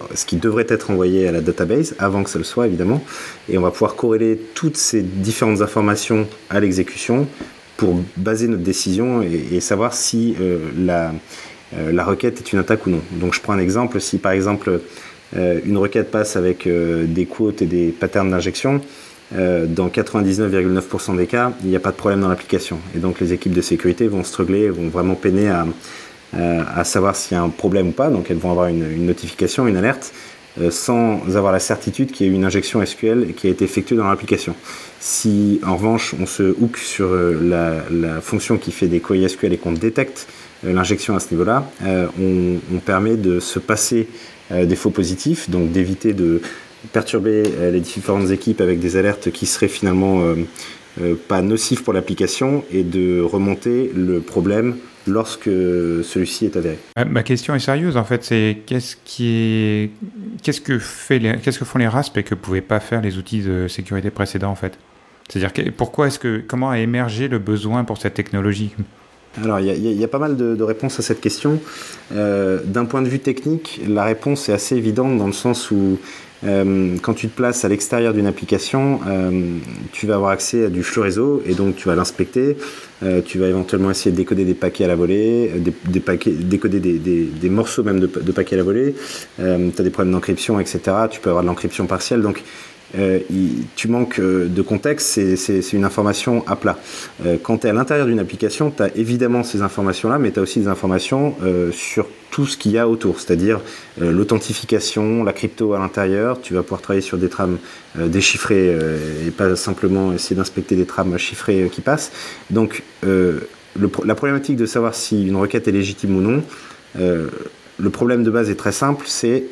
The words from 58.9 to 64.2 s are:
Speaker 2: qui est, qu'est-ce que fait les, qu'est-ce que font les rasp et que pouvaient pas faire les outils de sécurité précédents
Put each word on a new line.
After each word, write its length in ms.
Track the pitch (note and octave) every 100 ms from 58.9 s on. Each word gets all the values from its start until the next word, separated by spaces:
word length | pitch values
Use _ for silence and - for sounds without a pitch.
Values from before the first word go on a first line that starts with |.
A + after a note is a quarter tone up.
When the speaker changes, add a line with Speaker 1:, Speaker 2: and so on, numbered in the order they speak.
| - -
Speaker 2:
qui 220 | - A#2+
est, 640 | A2+ A2+ A2 G#2+ G#2+ G#2+ G#2+ G3+ A3 F#3+ -
qu'est-ce 200 | - C#3+
que 180 | - B2
fait 400 | - - - C3
les, 160 | A2+ A2+
qu'est-ce 220 | C3+ B2
que 60 | A#2+
font 120 | C3
les 100 | A2+
rasp 300 | B2 C#3+ G#2
et 60 |
que 100 | G2+
pouvaient 280 | F#2 - F#2
pas 180 | - G#2+
faire 220 | - A#2
les 180 | G#2+ F#2
outils 220 | F2+ A2+
de 260 | G2 F2+ F2+
sécurité 420 | - F2+ G2 G2+
précédents 400 | -